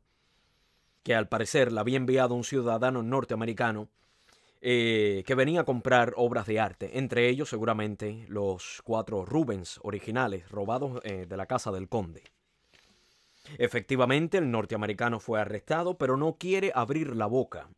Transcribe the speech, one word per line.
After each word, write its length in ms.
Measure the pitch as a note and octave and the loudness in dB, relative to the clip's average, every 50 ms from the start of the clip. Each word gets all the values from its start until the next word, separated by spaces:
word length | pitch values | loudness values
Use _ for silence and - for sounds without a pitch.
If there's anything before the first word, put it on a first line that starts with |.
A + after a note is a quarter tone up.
| _ _ _ _ _ _ _ _ _ _ _ _ _ _ _ _ _ _ _ _ | _ _ _ _ _ _ _ _ _ _ _ _ _ _ _ _ _ _ _ _
que 120 | - - A#2+ | -2 0 2
al 140 | A2+ G#2+ - | 2 2 2
parecer 420 | - A2 A2+ - - D3 C3 B2 | 0 -2 0 2 4 4 4 4
la 120 | A2+ G#2+ | 4 0
había 160 | G#2+ A#2+ C3 C3+ | 0 2 0 2
enviado 360 | B2+ A#2+ B2+ C3 B2+ A#2+ B2 | 2 4 4 4 4 4 2
un 80 | A#2+ | 0
ciudadano 600 | A#2 - C#3+ C3+ A#2+ A#2 A2+ A2+ B2 B2+ B2+ B2 | -2 -2 -2 0 0 0 0 2 2 0 0 0
norteamericano, 880 | A2+ A2+ C3 C3+ A#2+ - A#2 A2 A2+ A#2 A2 - B2 A#2 G#2+ G#2+ G#2+ - _ _ _ _ _ _ _ _ _ _ _ _ _ _ | -2 0 0 0 0 0 -2 -2 -2 -2 -2 0 0 -2 -2 -4 -8 -12 _ _ _ _ _ _ _ _ _ _ _ _ _ _
eh, 640 | - B2 B2 A#2+ A#2 A#2 A2+ A2 G#2+ G#2 G2 F#2+ F#2 | 0 2 4 4 4 4 4 4 4 4 2 0 0
que 80 | - C3 | 0 2
venía 260 | B2+ C3 D3 E3+ F3 | 2 4 4 2 2
a 40 | C#3+ | 2
comprar 500 | - B2+ A#2+ - C3 B2+ B2 A#2+ A#2 - | 0 0 0 2 4 6 6 6 4 2
obras 300 | - B2 A#2+ A#2 A#2 G2+ | 2 2 2 2 0 -2
de 120 | G#2+ G#2+ A2 | 0 0 0
arte, 380 | A2 G2 F#2 - G2+ F#2 - | 0 0 -2 -6 -10 -6 -4
entre 320 | B2+ C3 A#2 - A#2+ A#2+ B2 | -4 -4 0 2 4 4 4
ellos 220 | B2+ C#3 D3+ - | 4 2 -2 -4
seguramente 760 | B2+ G#2+ A2 A2+ A2 G#2+ G#2+ G#2+ G#2 - G#2+ G#2 G#2+ A2+ A2+ - | -4 -2 0 0 0 0 -2 -4 -4 -6 -6 -8 -8 -8 -10 -8
los 500 | G#2 G#2 G2+ G2 F#2 F2+ - - - - | -4 -2 0 -2 -2 -4 -6 -14 -16 -12
cuatro 440 | - - A2+ A2 G#2 - A2 G2 F2+ | -6 -2 -2 -2 -2 -2 -4 -4 -4
Rubens 520 | - C3+ D#3+ D#3+ A#2+ G#2 F#2+ F2 - - - | 0 0 0 2 0 -2 -4 -6 -10 -14 -10
originales 680 | - G#2 G2+ G2 - - G#2+ B2+ C3 A2 G2 F2+ E2+ F#2+ | -8 -6 -6 -6 -6 -4 -2 -2 -2 -2 -2 -6 -10 -8
robados, 520 | G2+ G2+ G2+ G2+ A#2 C3 C#3+ C3+ B2 B2 - | -8 -6 -4 -2 -2 -2 -4 -6 -6 -8 -8
eh, 220 | G#2+ G2 F#2 F2+ E2+ | -8 -8 -8 -8 -8
de 80 | F#2+ | -8
la 80 | G2 F#2+ | -8 -6
casa 260 | - B2+ B2 - A2 | -4 -4 -4 -2 -4
del 200 | G2 F#2 F#2+ F#2 | -6 -6 -6 -4
conde. 340 | - A2+ F#2+ E2 D#2+ - - - _ _ _ _ _ _ _ _ _ _ _ _ _ _ _ _ _ _ _ _ _ _ - C#3+ D3 C3+ | -4 -4 -4 -4 -8 -16 -20 -20 _ _ _ _ _ _ _ _ _ _ _ _ _ _ _ _ _ _ _ _ _ _ -20 -14 -2 0
Efectivamente, 800 | A#2+ A#2+ - A#2+ G2+ - C#3 B2+ B2+ B2 C3+ D3 E3 E3 - F#3+ | 0 0 2 0 -2 0 2 2 4 4 4 2 2 2 2 0
el 120 | E3 B2+ | 2 2
norteamericano 680 | A#2 A2+ G#2 - A2+ G#2+ G#2+ G#2 G#2 F#2 B2 A#2+ A#2 G#2+ | 0 0 -2 -2 -2 -2 -2 -2 -2 -2 -2 -2 -2 -2
fue 200 | - - A2+ G#2+ | -4 -2 0 0
arrestado, 580 | G#2 - G#2+ G2+ - - D#3 E3 F3 F3+ F3+ - | 0 -2 -4 -6 -4 -2 -2 0 0 -2 -2 0
pero 180 | C#3+ B2+ C3 | 0 0 2
no 220 | C3+ D3+ D#3+ D#3 - | 2 0 0 -2 -2
quiere 340 | E3+ F3+ F#3+ F#3+ F#3+ G3 - | -2 -2 0 0 0 0 0
abrir 400 | B2+ A#2 A2+ C#3+ D#3+ D#3+ C#3+ A#2+ | 0 0 0 -2 -2 -2 -2 -2
la 120 | A2+ G#2+ | -2 0
boca. 420 | G#2 A#2+ C3 A#2+ - - E2 D2 - - | 0 2 0 0 -2 -6 -14 -16 -16 -20